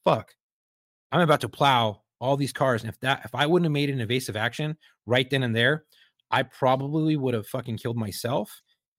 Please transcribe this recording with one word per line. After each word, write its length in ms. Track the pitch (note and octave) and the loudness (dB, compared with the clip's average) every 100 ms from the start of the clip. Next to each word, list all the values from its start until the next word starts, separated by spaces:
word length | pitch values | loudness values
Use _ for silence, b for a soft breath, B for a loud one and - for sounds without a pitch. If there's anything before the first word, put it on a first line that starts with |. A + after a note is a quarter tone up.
| F3+ | 0
"Fuck, 280 | A2+ - _ _ _ _ _ _ _ - | 0 -2 _ _ _ _ _ _ _ -4
I'm 80 | D#3+ | 0
about 220 | D#3+ D3 | 4 2
to 80 | A#2+ | 0
plow 540 | - C#3 B2 A2 G#2 _ - | 0 2 4 2 -4 _ -6
all 160 | B2 C#3+ | -2 0
these 160 | C3+ | -2
cars." 280 | - C3 A2+ | 0 0 0
And 60 | A2+ | -4
if 80 | - | -6
that, 220 | C3 C3+ - | -2 -2 -2
if 100 | B2 | -2
I 100 | D3 | 2
wouldn't 180 | F3 E3 | 2 2
have 80 | |
made 160 | C#3+ C#3+ | 0 -2
an 100 | C3+ | -2
evasive 380 | A2 B2 A#2+ G#2+ | -2 -4 -4 -4
action 400 | A#2 - D3+ D#3 b b G#2+ | -4 -4 -6 -6 b b 0
right 240 | B2+ C3 | 0 2
then 140 | C#3 | 0
and 100 | B2 | 0
there, 300 | A2+ B2 D#3 _ b b b - | 2 2 0 _ b b b -2
I 120 | B2 | -2
probably 720 | C3+ - B2+ C3+ C#3 D#3 D#3 D3+ | -2 0 0 0 0 -2 0 0
would 160 | C3 | -2
have 120 | A2+ - | -4 -4
fucking 300 | B2+ A#2 A2 | -8 -6 -8
killed 200 | A#2 A#2 | -6 -4
myself 640 | G#2 - A#2 D#3+ G#3+ - _ _ _ | -6 -6 -4 -4 -6 -14 _ _ _